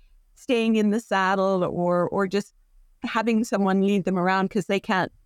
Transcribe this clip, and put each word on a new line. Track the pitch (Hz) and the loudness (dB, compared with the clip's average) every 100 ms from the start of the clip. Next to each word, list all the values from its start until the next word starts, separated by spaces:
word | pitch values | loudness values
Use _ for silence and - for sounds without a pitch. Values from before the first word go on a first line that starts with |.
| _ _ _ _ | _ _ _ _
staying | - 233 226 220 | -2 0 2 2
in | 214 | 2
the | 214 | 0
saddle | - 196 185 196 190 190 | -2 0 0 2 2 0
or, | 175 - 175 175 175 | 0 -2 0 0 0
or | 190 196 | -2 -2
just | 196 - _ _ - - _ | -2 -6 _ _ -20 -20 _
having | 240 226 220 220 | -6 -4 0 0
someone | 214 202 190 196 | 0 0 2 2
lead | 196 202 | 2 0
them | 180 185 | 0 0
around | 180 190 190 | 0 0 0
'cause | 208 - | -2 -2
they | 196 | -2
can't | - 190 165 - | -2 -2 -2 -8